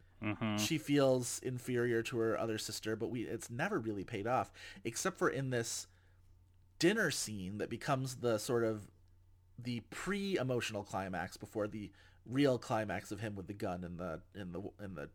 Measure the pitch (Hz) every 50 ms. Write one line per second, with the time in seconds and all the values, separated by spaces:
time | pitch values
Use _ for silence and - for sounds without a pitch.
0 | - - - - 107 104 104 - 113 110 107 104 107 - 165 151 - - 143 143
1 | 139 135 131 127 123 - - - - 127 127 120 - - 123 120 120 123 117 113
2 | 117 - 127 113 113 113 107 71 110 113 110 107 - - 107 - - 107 113 104
3 | 113 87 117 123 101 71 107 110 - - 117 117 160 208 220 147 110 110 104 101
4 | 90 - 123 98 101 117 127 117 98 - - - - - - - - 117 117 -
5 | - - 185 - 180 - - 131 139 131 127 120 117 - - - - - - -
6 | - - - - - - - - - _ - - - - - - - 180 214 226
7 | 196 151 - - - 107 110 101 92 92 104 104 87 - 117 107 - - 143 131
8 | 135 127 127 120 120 120 110 104 - - 123 117 117 110 110 104 98 - - -
9 | - - - - - - - - - - - - 113 123 120 117 - - - -
10 | - 175 202 202 196 196 185 117 123 127 127 117 107 - 110 101 98 - - 95
11 | 95 92 92 85 85 - - - 107 - - 110 104 110 110 110 101 90 - -
12 | - - - - - - 120 139 143 139 127 117 - - 123 110 110 101 87 98
13 | - - 107 92 117 107 104 98 90 92 101 104 110 98 90 90 90 85 87 82
14 | 90 85 80 87 - - - 95 98 90 87 92 101 - - - 104 98 92 76
15 | 71 78